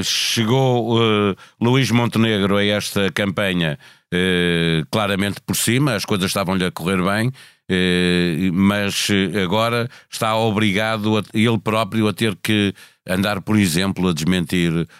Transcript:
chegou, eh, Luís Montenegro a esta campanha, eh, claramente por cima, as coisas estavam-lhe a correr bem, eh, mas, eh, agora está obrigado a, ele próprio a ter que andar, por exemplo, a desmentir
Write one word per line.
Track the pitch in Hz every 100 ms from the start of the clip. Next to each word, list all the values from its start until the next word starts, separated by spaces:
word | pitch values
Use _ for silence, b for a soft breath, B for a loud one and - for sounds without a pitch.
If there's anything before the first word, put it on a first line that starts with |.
| 95
chegou, | - - 120 110 131 131 123 113 113
eh, | 113 107 101 92 B B
Luís | 117 131 120
Montenegro | 120 117 110 113 107 98 101
a |
esta | 104 104 - 101 95
campanha, | - 101 92 101 90 80 71 b b b
eh, | 87 92 90 87 85 85 82 73
claramente | 110 101 98 101 95
por | - 98
cima, | - 123 147 104
as | -
coisas | 104 90
estavam-lhe | 101 90 95
a | 90
correr | - 82 95
bem, | 90 104 120 131 B B -
eh, | 92 92 90 90 90 87 78 95
mas, | 87 98 101 101 - -
eh, | 101 95 101
agora | 90 107 117 120 117 B B
está | - 110 110
obrigado | 113 104 107 95 110 110 107 110
a, | 92
ele | 110 113 113
próprio | - 107 104 110 107
a |
ter | 98 113 90
que | - 107 101 B B B -
andar, | 92 101 98
por | - 107
exemplo, | 95 80 98 90 92
a |
desmentir | 78 78 92 82 92 85 82 80 b